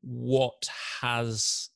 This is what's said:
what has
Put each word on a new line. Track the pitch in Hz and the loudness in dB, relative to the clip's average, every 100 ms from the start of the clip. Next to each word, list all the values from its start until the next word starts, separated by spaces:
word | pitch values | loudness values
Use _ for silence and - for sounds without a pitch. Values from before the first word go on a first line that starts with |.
what | - 120 120 131 127 - - - - - | -8 -6 2 4 4 0 -8 -6 -8 -2
has | 123 120 117 110 - - - | 0 2 0 0 0 0 -6